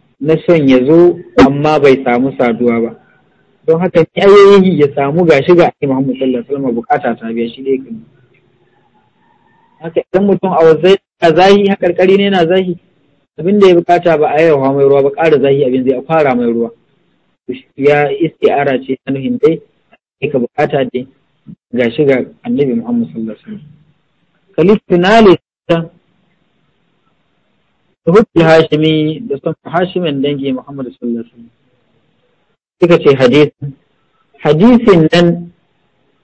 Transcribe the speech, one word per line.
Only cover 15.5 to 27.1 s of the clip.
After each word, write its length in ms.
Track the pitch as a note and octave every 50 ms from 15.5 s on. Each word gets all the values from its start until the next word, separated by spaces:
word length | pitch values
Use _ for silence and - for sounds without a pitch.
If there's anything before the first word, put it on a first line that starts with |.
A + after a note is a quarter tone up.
| C#3 C#3 C#3+ B2+
abin 160 | B2+ C3 B2+ C3
zai 100 | C3 B2
a 20 | B2
fara 320 | - D#3+ D#3+ D3+ C#3 B2+
mai 120 | A#2+ A#2+ A#2
ruwa. 240 | A#2 A#2 A#2 A#2 - _ _ _ _ _ _ _ _ _ _ _ _ _ _ - - - - _ _
Ya 320 | - C3+ C#3+ D3 D3 D3 C#3+
isti'ara 640 | C#3 - - D#3 - - - - - C#3 C#3+ C#3 C3+ B2+ C3+
ce 120 | C3+ C3 - -
ta 80 | -
nuhin 280 | C#3 C3+ C3 B2+ B2 A#2+
dai, 200 | - D#3 E3 - - _ _ _ _ _ _ _ _ _ _ -
sai 80 | - -
ka 60 | - B2+
bukata 440 | A#2+ - _ - D3 D3+ - C#3+ -
dai 240 | D3+ - B2+ C3 - _ _ _ _ _ _ _ - - _ _ _
gashi 320 | - A#2+ B2 A#2 A#2 - D3+
ga 180 | C#3 C3+ B2 A2+ - - _ -
Annabi 320 | A#2+ A#2+ C3+ C#3+ C3+ A#2+
Muhammad 320 | A#2 A2+ A#2 A#2+ A#2+ A#2 A#2
sallallahu 280 | - A2+ A2 A2 G#2+
alaihi 80 | - _
wasallam. 220 | - G#2+ G#2 - - _ _ _ _ _ _ _ _ _ _ _ _ _ _ _ _ - -
Khalif 220 | D#3+ F#3 G#3+ - _ -
Finale 460 | F3+ F3 F3 F#3+ G#3+ A3+ A#3 F#3+ F3 - _ _ _ _ _ -
ta 80 | E3+ E3 E3 E3 _ _ _ _ _ _ _ _ _ _ _ _ _ _ _ _ _ _ _ _ _ _ _ _